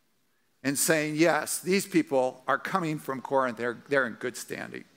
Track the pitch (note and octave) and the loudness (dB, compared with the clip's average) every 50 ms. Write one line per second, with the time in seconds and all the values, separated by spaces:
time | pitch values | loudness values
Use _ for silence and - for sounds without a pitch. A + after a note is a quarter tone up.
0 | _ _ _ _ _ _ _ _ _ _ _ _ - C3+ C#3+ C3+ - - D#3+ D#3 | _ _ _ _ _ _ _ _ _ _ _ _ -4 -4 -2 0 2 2 2 2
1 | D3+ D#3 D3+ D3+ E3 E3+ D3+ D3+ - - - - - F3+ F#3 G3+ F#3 - - E3 | 2 0 2 4 4 4 4 2 0 -4 -6 -4 0 0 2 2 0 2 2 2
2 | D3+ - C#3 C3 B2+ B2+ B2+ - - - C3+ C3+ - - - F#3+ E3 D#3 D3+ C#3+ | 2 2 2 2 2 2 -2 -4 -2 -2 -2 -2 0 -2 -2 0 0 -2 -4 -4
3 | - - C3+ B2+ - - C#3 C3+ C3 B2+ A2+ A2 A#2+ B2 A#2 - - - C#3 C#3 | -6 -6 -6 -6 -4 0 2 2 2 2 0 -2 -4 -4 -4 -6 -6 0 0 2
4 | B2+ A#2 G#2+ - - B2+ A2 - - - - - - - - B1+ - - _ | 2 0 -2 -6 -8 -8 -8 -8 -10 -10 -10 -10 -10 -10 -10 -14 -14 -16 _